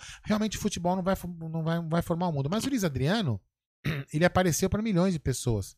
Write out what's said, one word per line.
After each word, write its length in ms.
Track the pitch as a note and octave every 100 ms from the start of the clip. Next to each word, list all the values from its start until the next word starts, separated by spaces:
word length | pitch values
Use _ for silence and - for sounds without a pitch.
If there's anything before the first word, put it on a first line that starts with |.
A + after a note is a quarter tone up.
| - -
Realmente 360 | - G#3+ G#3+ -
o 20 |
futebol 340 | G#3 F#3 F3
não 80 | F#3+
vai 140 | F3+ F#3
fo-, 120 | F3
não 340 | E3+ D#3+ D#3+
vai, 140 | D#3+ E3+
não 120 | E3
vai 140 | E3+
formar 260 | - E3+ F3+
o 40 |
mundo. 180 | C#3+ C#3
Mas 140 | G#3+
o 40 | B3+
Luiz 160 | C4
Adriano, 560 | F3+ C3 C#3+ A3+ D#3+ G#2 _ _ _ _
<clears throat> 280 | D3 D3 -
ele 120 | D3+
apareceu 440 | F3 F#3 F#3 C#3+ F#3+
pra 140 | G#3
milhões 320 | A3+ E3+ F#3+
de 40 | E3
pessoas. 580 | C#3 B2 B2 G#2+ -